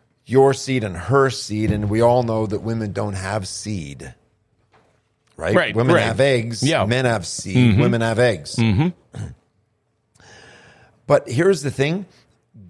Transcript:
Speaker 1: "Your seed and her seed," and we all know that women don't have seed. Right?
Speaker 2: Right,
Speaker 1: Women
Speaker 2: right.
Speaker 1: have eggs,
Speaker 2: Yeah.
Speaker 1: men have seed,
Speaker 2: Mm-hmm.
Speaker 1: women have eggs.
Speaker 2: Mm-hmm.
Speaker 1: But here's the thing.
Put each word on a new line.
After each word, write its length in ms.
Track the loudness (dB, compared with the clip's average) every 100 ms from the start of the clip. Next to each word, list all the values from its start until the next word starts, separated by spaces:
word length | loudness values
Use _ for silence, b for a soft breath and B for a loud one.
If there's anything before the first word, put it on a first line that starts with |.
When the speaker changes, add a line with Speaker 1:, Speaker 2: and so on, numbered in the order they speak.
| b _ 0
Speaker 1:
"Your 280 | 4 4
seed 300 | 4 -2 -2
and 120 | -2 -8
her 340 | 0 2 2
seed," 400 | 0 -6 -2 0
and 180 | 0 0
we 100 | 2
all 220 | 4 4
know 240 | 0 -2 -2
that 140 | -4
women 320 | -4 -6 -4
don't 220 | -6 -6
have 320 | -6 -6 -6 -6
seed. 680 | -10 -8 -8 -8 -14 -18 -20 _ _ _ _ _ _ _ _ _ _ _ -8
Right? 180 | 0
Speaker 2:
Right, 200 | 0 0
Speaker 1:
Women 220 | 0 2 2
Speaker 2:
right. 80 |
Speaker 1:
have 160 | 2 2
eggs, 420 | 2 2 -2 -4
Speaker 2:
Yeah. 220 | -2 0 0
Speaker 1:
men 200 | 0 0
have 200 | -2 -4
seed, 300 | -10 -2 4 4
Speaker 2:
Mm-hmm. 80 | 4
Speaker 1:
women 200 | 4 2
have 160 | 0 2
eggs. 340 | 2 0 -6 -2
Speaker 2:
Mm-hmm. 320 | 2 2 0 -2 _ -14 -14 -14 _ _ _ _ _ _ _ _ B B B B B B B B 0
Speaker 1:
But 200 | 0 2
here's 340 | 0 2 2
the 80 | -2
thing. 340 | -2 -2 -2 -6 b b b _ -20 -16